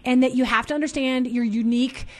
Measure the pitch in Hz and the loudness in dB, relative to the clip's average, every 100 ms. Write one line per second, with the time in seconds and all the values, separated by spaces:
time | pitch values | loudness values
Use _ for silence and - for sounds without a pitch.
0 | 254 247 254 247 240 226 233 302 302 294 | 2 4 4 2 2 2 0 -2 -4 -2
1 | 262 254 247 240 233 220 226 240 247 - | -2 -2 -2 -2 -2 0 0 0 -2 -4
2 | - | -14